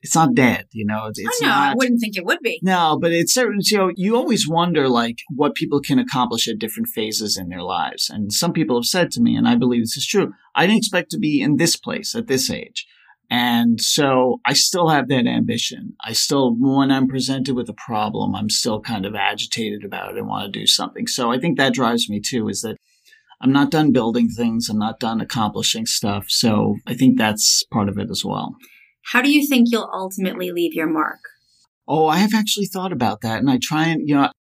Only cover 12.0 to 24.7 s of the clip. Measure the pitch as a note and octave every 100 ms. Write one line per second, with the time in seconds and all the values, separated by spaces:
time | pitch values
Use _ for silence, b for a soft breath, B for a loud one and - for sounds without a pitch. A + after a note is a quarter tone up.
12 | - A#2 A#2 C3 - - - - - b
13 | b b _ A#2+ A#2+ A#2+ A#2 A2 - -
14 | C#3 B2+ B2+ - A#2+ C#3+ - F#3 E3 D3
15 | B2+ C3+ A#2+ A#2+ A2 A2 - - - -
16 | - A2+ - C#3+ B2+ A#2 C3+ C3+ C3+ C3+
17 | C3 C3+ B2+ C3+ C3 B2 A#2 G#2 - A2
18 | G#2+ G#2+ G2+ G2 G#2+ - B2+ C3 - A2
19 | G2 G#2+ G2 G#2 - - A2 G#2 G2+ F#2+
20 | G2 G2+ G#2 G#2 G2+ G#2 G#2+ - - -
21 | A#2 - A#2+ B2+ E3+ C#3 C3+ B2 A#2 A#2
22 | A2+ G#2 G2+ B2+ G#2+ G2 A2 G#2 b b
23 | b b b b B2+ C#3 C#3 D#3 D3+ B2+
24 | A2+ A#2+ A#2 G#2 A#2+ A2+ A#2